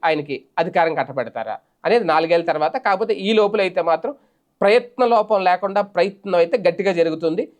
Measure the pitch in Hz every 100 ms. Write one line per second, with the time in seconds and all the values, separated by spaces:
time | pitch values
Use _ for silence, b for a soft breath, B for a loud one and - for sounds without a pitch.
0 | 165 156 143 135 - - 170 175 165 151
1 | 135 131 113 117 110 107 _ _ 165 233
2 | 180 156 165 170 170 151 151 269 214 190
3 | 220 196 196 220 208 208 190 180 170 160
4 | 247 285 _ _ _ - 202 233 240 -
5 | 247 233 208 208 185 180 202 196 196 175
6 | 190 196 196 175 170 233 180 170 196 175
7 | 165 160 160 165 311 _